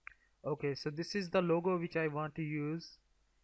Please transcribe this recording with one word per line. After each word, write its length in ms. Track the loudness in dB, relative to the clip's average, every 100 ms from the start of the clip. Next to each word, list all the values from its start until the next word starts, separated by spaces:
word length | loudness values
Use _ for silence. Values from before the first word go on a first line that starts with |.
| -20 -20 _ _ -4
Okay, 280 | -2 0
so 160 | -2 -4
this 240 | -4 -2 0
is 140 | 2
the 120 | 2
logo 360 | 4 4 4 0
which 180 | 0 0
I 120 | 0
want 260 | 0 -4 -4
to 60 |
use 560 | -2 -2 -2 -4 -8 -18 _ _ _ _